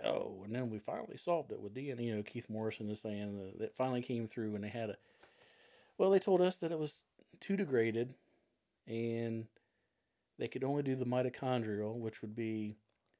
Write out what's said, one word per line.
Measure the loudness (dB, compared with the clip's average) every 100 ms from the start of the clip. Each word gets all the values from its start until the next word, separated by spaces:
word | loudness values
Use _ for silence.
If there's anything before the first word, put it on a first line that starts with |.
"Oh, | 0 0 -2 -8
and | -6
then | -4 -2
we | -4
finally | -4 -6 -6 -6
solved | 0 0 -2
it | -8
with | -8
D | -6 -6
N | -2
A." |
You | -2 -2
know, |
Keith | -4 -8 -6
Morrison | -2 -2 -2 -4
is | -4
saying | -4 -4 -4 -6
that | -8 -6
it | -4 0
finally | 0 0
came | 0 -2 -2
through | -2 -2 -2
and |
they | -4
had | -4 -4
a, | -6 _ -20 -20 _ -20 -20 -20 -20 -6 2
well, | 6
they | 6
told | 8 6
us | 6 4
that | -2
it | 0
was | -2 -6 _ _ -20 -8
too | 0 0
degraded | 4 6 6 2 -2 -6 _ _ _ _ _ _ -6
and | -2 0 0 0 -2 -6 _ _ _ _ _ _ _ _ -6
they | -4
could | -2 0
only | 2
do | 2 2
the | 2
mitochondrial, | 2 2 0 0 2 2 0 0 -2
which | -4 -6
would | -8 -4
be | -2 0 -2 -6 _ _ _